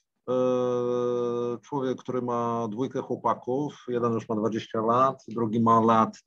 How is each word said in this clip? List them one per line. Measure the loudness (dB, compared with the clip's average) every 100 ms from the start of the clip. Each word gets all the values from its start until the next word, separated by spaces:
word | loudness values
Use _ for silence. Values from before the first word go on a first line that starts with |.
| _ _ -4
e, | 0 2 0 0 0 0 0 0 0 -2 -2 -4 -6
człowiek, | -8 -4 -4 -4
który | -4 -4
ma | -2 -2 -2 -2 -4
dwójkę | -4 -4 -4
chłopaków. | -6 -2 -2 -2 -2 -4 -4 -8 -6
Jeden | -2 0
już | 0 -2
ma | -2
dwadzieścia | -2 -2 -4 -2
lat, | 2 4 2 0 -8
drugi | -4 -2 2
ma | 4 6
lat | 6 4 2 -2